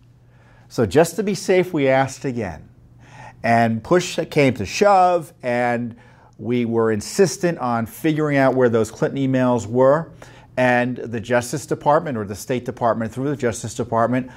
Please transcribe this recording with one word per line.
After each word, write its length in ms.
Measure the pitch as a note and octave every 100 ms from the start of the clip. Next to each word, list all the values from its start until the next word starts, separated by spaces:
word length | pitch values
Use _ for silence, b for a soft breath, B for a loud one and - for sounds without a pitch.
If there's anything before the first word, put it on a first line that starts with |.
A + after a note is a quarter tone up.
| _ _ b b b b b
So 160 | -
just 320 | A2 B2+ E3 -
to 60 |
be 120 | G#3
safe, 380 | G3 - F#3 F3+
we 160 | E3 C3+
asked 380 | C3 C3 - C#3+
again. 420 | A#2+ G2 D#2 - _ - - B B B B
And 400 | A#2 A#2 A#2 A2+
push 360 | - F3 F3+ - E3
came 240 | D#3+ C#3
to 140 | A2+ G2
shove, 680 | - G3+ G3 F3+ F3+ D3+ -
and 540 | B2+ A#2+ A#2+ A#2+ A#2+ A#2 b b b _
we 300 | G#2+ B2 A#2
were 260 | A2+ A2+
insistent 640 | G#2+ - - F#3+ - F3 E3
on 300 | B2 A#2 A2+
figuring 500 | - D#3+ D#3 D3+ C#3+
out 180 | C3+
where 140 | B2+ B2+
those 220 | A2+ G#2+
Clinton 280 | - D#3 C#3
emails 480 | C3+ C3 B2+ B2 G2+
were. 460 | A#2+ C3 D3+ D#3+ B B B B -
And 400 | B2+ B2 B2 B2
the 220 | B2 A2+
Justice 440 | G2 B2 A#2+ D3+
Department, 540 | - D#3+ D3 D3 E3 A#2+
or 80 | G2
the 80 |
State 320 | G#2 - B2+ B2
Department 460 | A2+ A#2+ A2 A2+
through 180 | B2 C#3
the 60 | C3
Justice 380 | A#2+ G#2+ A2+
Department, 560 | - A#2 A2+ A2+ B2+ B2+